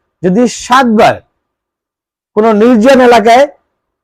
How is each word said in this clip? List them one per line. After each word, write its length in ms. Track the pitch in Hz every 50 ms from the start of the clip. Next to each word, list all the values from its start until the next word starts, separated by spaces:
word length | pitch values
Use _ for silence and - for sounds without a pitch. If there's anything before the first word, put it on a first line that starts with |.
| _ _ _ _ -
যদি 260 | 185 180 226 247 220
সাতবার 680 | - - - - 240 269 269 240 220 220 208 143 110 - - _ _ _ _ _ _ _ _ _ _ _ _ _ _ _ _ _ _ _ _ _ -
কোনো 180 | 208 214 226 220
নির্জন 480 | 202 214 247 254 214 208 269 269 254
এলাকায়, 480 | 254 240 240 233 202 226 226 254 285 302 - _ _ _ _ _ _ _ _ _